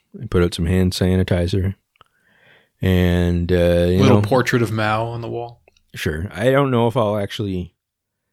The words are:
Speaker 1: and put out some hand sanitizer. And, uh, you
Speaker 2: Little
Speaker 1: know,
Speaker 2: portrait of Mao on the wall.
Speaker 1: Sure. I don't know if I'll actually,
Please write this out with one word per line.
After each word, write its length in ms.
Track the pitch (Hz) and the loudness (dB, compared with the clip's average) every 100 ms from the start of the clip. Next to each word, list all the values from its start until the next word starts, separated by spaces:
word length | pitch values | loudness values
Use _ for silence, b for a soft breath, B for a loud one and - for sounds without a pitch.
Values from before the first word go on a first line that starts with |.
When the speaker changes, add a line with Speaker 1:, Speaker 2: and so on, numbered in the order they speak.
| _ | _
Speaker 1:
and 160 | 202 107 | -16 -4
put 120 | 92 | 0
out 120 | 87 | 0
some 100 | - | 0
hand 280 | 82 92 92 | 0 2 0
sanitizer. 840 | - 92 92 92 90 87 98 95 95 _ _ b b b b b b b _ | 0 0 0 0 0 0 -2 -2 -6 _ _ b b b b b b b _
And, 720 | 92 92 90 87 87 87 85 | 0 2 2 2 2 0 0
uh, 340 | 90 87 87 87 | 2 2 2 2
you 80 | 90 | 4
Speaker 2:
Little 240 | 101 107 | 4 4
Speaker 1:
know, 40 | 104 | 2
Speaker 2:
portrait 360 | 127 120 123 | 0 0 0
of 80 | 113 | 0
Mao 340 | 110 107 110 117 | -2 -2 -2 -4
on 140 | 117 | -8
the 80 | 113 | -10
wall. 340 | 117 117 120 _ _ _ | -10 -10 -16 _ _ _
Speaker 1:
Sure. 340 | - - 78 87 | -8 -6 -4 -6
I 180 | 87 120 | -2 2
don't 200 | 135 139 | 2 2
know 160 | 123 117 | 2 2
if 100 | 127 | 0
I'll 220 | 104 104 | 0 -2
actually, 560 | 101 - 104 92 85 _ _ _ _ _ _ | -4 -6 -6 -6 -8 _ _ _ _ _ _